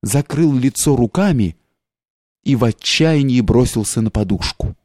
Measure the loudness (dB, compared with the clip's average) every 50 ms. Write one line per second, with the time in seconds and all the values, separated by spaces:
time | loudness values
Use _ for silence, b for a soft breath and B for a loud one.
0 | -6 -2 -2 -2 -2 _ -2 0 0 2 2 2 0 -2 -2 0 0 0 2 2
1 | 0 0 _ 0 0 0 2 0 0 -2 -4 _ _ _ _ _ _ _ _ _
2 | _ _ _ _ _ _ _ _ _ -2 0 2 2 0 -2 _ -6 -4 0 0
3 | 2 2 2 2 2 2 2 0 2 4 4 2 2 2 0 -4 -4 -2 -2 -2
4 | -2 -2 0 -2 -2 -2 -2 -4 -4 -8 -8 _ -8 -8 -8 _